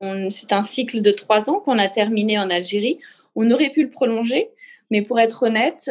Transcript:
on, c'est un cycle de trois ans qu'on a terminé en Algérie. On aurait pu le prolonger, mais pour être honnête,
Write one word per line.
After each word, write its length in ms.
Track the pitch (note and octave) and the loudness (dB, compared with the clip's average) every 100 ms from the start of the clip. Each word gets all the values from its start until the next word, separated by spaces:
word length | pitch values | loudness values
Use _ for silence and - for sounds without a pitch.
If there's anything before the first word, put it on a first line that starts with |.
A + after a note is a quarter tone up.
on, 300 | G3 G3 F#3+ | -8 -6 -6
c'est 220 | G3+ - | -8 -2
un 100 | G3+ | -2
cycle 380 | G#3 - B3 A3+ | 0 -6 -4 0
de 100 | G#3 | 2
trois 400 | G3+ - G#3+ A3 | 2 2 0 2
ans 100 | F#4+ | -2
qu'on 180 | F4 A#3 | 0 0
a 100 | - | 0
terminé 500 | - G#3 A3 G#3+ G#3 | 0 0 0 0 0
en 120 | F#3+ | -2
Algérie. 480 | F3 F3+ G3+ A3+ E4 - _ _ | -4 -2 -2 -2 -4 -10 _ _
On 160 | - A3+ | -2 2
aurait 200 | B3 C#4+ | 4 2
pu 120 | D4+ | 2
le 80 | C4+ | -2
prolonger, 600 | - B3 A3+ A#3 C4+ A4+ _ - - _ | 0 -2 0 0 -2 -4 _ -20 -20 _
mais 120 | G#3 | -2
pour 160 | G#3 A#3 | 0 2
être 260 | A3+ A3+ | 2 2
honnête, 460 | A#3 A3 C4+ E4 - | 0 2 0 -2 -10